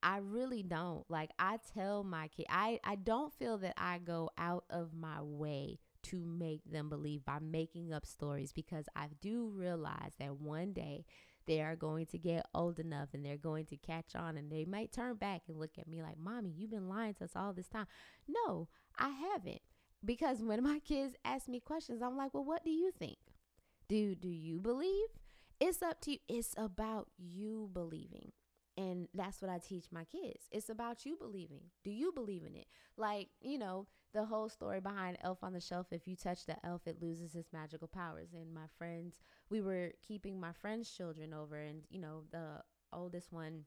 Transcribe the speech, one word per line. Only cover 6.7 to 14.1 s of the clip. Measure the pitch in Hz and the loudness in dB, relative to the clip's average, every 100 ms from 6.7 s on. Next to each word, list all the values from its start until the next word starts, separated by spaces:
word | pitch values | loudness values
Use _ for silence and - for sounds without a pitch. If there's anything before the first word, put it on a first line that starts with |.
| 156 151 | -2 0
believe | 147 151 147 | 0 0 -2
by | 135 143 | 0 -2
making | 156 160 165 175 170 | 2 2 2 0 -2
up | 156 - | -2 -4
stories, | - 147 143 139 | -4 0 0 0
because | - 156 160 147 - | -2 -4 -4 -4 -4
I | 147 147 | -6 -4
do | 196 226 233 196 | -2 0 0 0
realize | 180 170 147 147 - - | 0 2 0 -2 -4 -4
that | 139 139 | -4 -2
one | 151 151 185 | -2 0 0
day | 185 - 143 160 - - - - | 0 -2 -4 -8 -16 -20 -14 4
they | 156 | 4
are | 156 165 | 6 2
going | 156 156 160 | 2 0 0
to | 170 | 0
get | 165 165 - - | 2 2 2 4
old | 170 170 | 4 2
enough | 165 147 143 | -2 -2 -2
and | - | -4
they're | 143 143 | -4 -2
going | 156 156 156 | 0 0 0
to | 139 | -6
catch | - 165 160 | -4 -4 -2